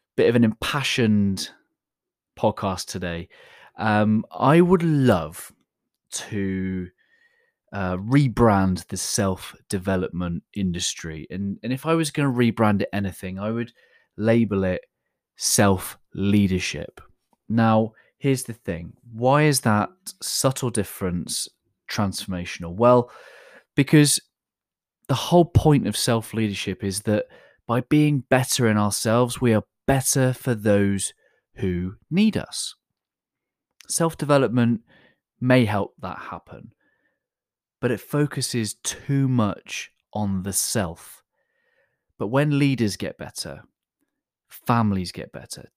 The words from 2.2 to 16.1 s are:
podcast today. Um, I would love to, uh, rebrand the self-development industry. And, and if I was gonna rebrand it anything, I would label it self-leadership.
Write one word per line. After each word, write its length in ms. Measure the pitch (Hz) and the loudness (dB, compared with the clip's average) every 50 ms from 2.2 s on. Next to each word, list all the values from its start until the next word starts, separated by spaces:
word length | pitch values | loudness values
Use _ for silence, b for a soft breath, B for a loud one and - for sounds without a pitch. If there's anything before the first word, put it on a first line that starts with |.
| _ _ _ - | _ _ _ -2
podcast 480 | - 110 104 - - 98 95 92 - | -2 -2 -2 -2 -4 -6 -4 -6 -8
today. 440 | - - 95 92 87 85 85 87 _ B B B B B B B B B - | -10 -10 -8 -8 -8 -8 -8 -10 _ B B B B B B B B B -4
Um, 460 | 95 110 107 107 107 107 107 110 - - | -2 0 2 4 4 4 2 0 -2 -4
I 300 | - - 107 131 151 170 | -6 0 2 4 6 6
would 220 | 180 175 185 180 165 | 6 6 4 2 4
love 680 | 170 156 143 135 120 104 87 78 76 82 - - - _ _ _ _ _ _ _ _ _ _ _ _ | 2 2 4 4 4 4 2 0 -6 -12 -16 -18 -20 _ _ _ _ _ _ _ _ _ _ _ _
to, 760 | - - - - 113 104 98 95 95 95 92 95 95 92 90 87 _ _ _ _ _ _ _ _ _ _ _ _ _ _ _ _ - | -12 -12 -12 -8 -6 -4 -4 -2 -4 -4 -4 -4 -6 -6 -8 -10 _ _ _ _ _ _ _ _ _ _ _ _ _ _ _ _ -8
uh, 240 | 101 95 92 90 90 | -6 -4 -4 -4 -4
rebrand 880 | 98 110 127 143 147 131 104 117 120 113 101 98 95 95 92 87 - _ | -4 0 2 2 2 2 2 2 4 4 6 4 4 2 0 -2 -4 _
the 80 | - 92 | -10 -8
self-development 1500 | - - - - 104 98 92 - - - - _ _ _ - 98 90 98 95 92 90 - - 85 90 87 85 78 - _ - | -8 -4 -2 -2 -2 -2 -4 -6 -10 -18 -20 _ _ _ -8 -6 -2 -2 -2 -2 -2 -4 -6 -6 -4 -4 -6 -6 -8 _ -8
industry. 720 | 101 98 92 85 87 87 - - - - 82 78 78 73 - | -4 -2 -2 -2 -2 -6 -6 -8 -8 -12 -12 -12 -12 -14 -12
And, 260 | - 95 101 98 98 - - | -10 -8 -6 -6 -8 -8 -6
and 100 | 117 127 | -6 -6
if 100 | 131 - | -6 -2
I 120 | 156 165 | -2 -2
was 160 | 165 160 147 | 0 -2 -4
gonna 200 | - - 143 139 | -2 -2 -2 0
rebrand 520 | 123 120 123 117 - - 113 107 104 98 - | 2 2 2 2 2 2 2 2 2 2 0
it 60 | - - | -2 -4
anything, 460 | 101 101 95 90 - - 92 92 95 | -4 -4 -4 -8 -8 -12 -10 -10 -8
I 100 | 101 107 | -6 -6
would 240 | 113 117 120 117 b b b b b b b b b - | -4 -6 -6 -8 b b b b b b b b b -4
label 480 | 104 113 117 117 117 101 104 98 95 | 0 2 4 4 2 2 0 -2 0
it 160 | 92 90 - - _ _ _ _ _ _ _ _ _ _ | -2 -2 -4 -8 _ _ _ _ _ _ _ _ _ _
self-leadership. 1700 | _ - - - - 110 101 98 92 - - - _ _ _ | _ -4 -2 2 4 4 4 4 2 -2 -10 -14 _ _ _